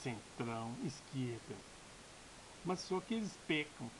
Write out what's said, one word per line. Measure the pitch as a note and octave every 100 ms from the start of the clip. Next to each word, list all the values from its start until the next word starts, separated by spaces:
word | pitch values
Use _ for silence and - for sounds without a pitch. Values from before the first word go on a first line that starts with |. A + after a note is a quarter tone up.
Centrão, | C3 A2 - - A#2 A2+ A2+ A#2+ E3
esquerda. | - - C3+ B2 A2+ - G2 - - - - - - - - - -
Mas | E3+ F3+
só | - F#3
que | F#3 A3+
eles | G#3 - -
pecam, | D#3 D3 - A#2